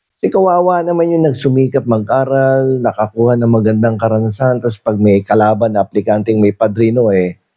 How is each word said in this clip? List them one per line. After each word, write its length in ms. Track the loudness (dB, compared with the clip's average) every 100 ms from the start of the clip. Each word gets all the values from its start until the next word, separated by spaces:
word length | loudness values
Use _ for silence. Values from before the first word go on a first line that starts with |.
| _ _
Si 100 | -4
kawawa 480 | 0 0 2 0 0
naman 320 | -2 -2 0
yung 160 | 0 0
nagsumikap 560 | 0 -2 0 0 -2 -2
mag-aral, 960 | -2 0 -2 0 0 2 2 0 -2
nakakuha 560 | -2 -2 -4 0 0 2
ng 100 | 2
magandang 540 | 2 2 0 0 0
karanasan, 560 | -2 -2 -2 -2 -2 -2
tas 160 | -4
pag 240 | -6 -4 0
may 240 | 2 2
kalaban 560 | 2 0 2 2 0 0
na 80 | -2
aplikanteng 560 | -2 -2 -2 0 0
may 100 | 2
padrino, 640 | 0 -2 0 0 2 2
eh, 240 | 2 0 -4 _